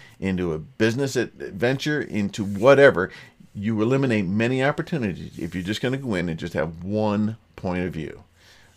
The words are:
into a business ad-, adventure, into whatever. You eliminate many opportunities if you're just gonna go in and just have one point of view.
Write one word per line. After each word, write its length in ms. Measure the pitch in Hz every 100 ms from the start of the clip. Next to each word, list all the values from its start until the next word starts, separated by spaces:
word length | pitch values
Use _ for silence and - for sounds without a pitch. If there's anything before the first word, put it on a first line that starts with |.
| - -
into 340 | 95 92 90
a 60 | 78
business 580 | - - 110 117 135 123
ad-, 160 | 107 -
adventure, 600 | 69 95 120 135 151 151
into 420 | - 101 101 -
whatever. 680 | 101 101 123 135 139 85 92 - - - -
You 280 | - 104 107
eliminate 440 | 110 135 135 110 90
many 380 | 104 117 131
opportunities 760 | 135 147 160 160 107 85 - -
if 160 | 82
you're 100 | 87
just 180 | 90 107
gonna 160 | 123 135
go 180 | 135 92
in 140 | 87
and 100 | 80
just 140 | 85
have 300 | 80 78 82
one 520 | 90 107 107 104 107 113 _ -
point 280 | 98 90 90
of 80 |
view. 300 | 80 76 - - _ - - -